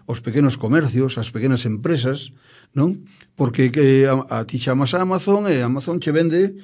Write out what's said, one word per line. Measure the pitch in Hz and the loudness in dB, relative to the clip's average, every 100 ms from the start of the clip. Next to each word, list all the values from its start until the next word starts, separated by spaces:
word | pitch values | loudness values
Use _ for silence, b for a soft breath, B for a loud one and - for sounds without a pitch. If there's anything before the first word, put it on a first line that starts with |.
| B | B
Os | 120 | -8
pequenos | - 120 139 | -4 2 2
comercios, | - 113 156 143 117 131 120 | 0 0 0 2 0 -2 -2
as | 113 | -8
pequenas | 113 131 127 120 | -4 0 0 -2
empresas, | 107 165 156 127 143 - b b b b | -4 -2 -2 -2 -4 -8 b b b b
non? | 135 160 196 - b b | -2 0 -2 -10 b b
Porque | - 131 120 127 | -4 -2 2 2
que | 139 139 135 135 | 4 4 6 4
a, | 135 127 | 2 -2
a | 117 107 | -6 -6
ti | 131 | -6
chamas | 135 131 135 | -2 0 0
a | 180 | 0
Amazon | 185 185 - 202 208 | 0 -2 0 0 2
e | 139 | 0
Amazon | 120 131 151 175 | 0 -2 -4 -4
che | 160 | 0
vende, | 151 170 165 202 196 | 0 2 2 0 -2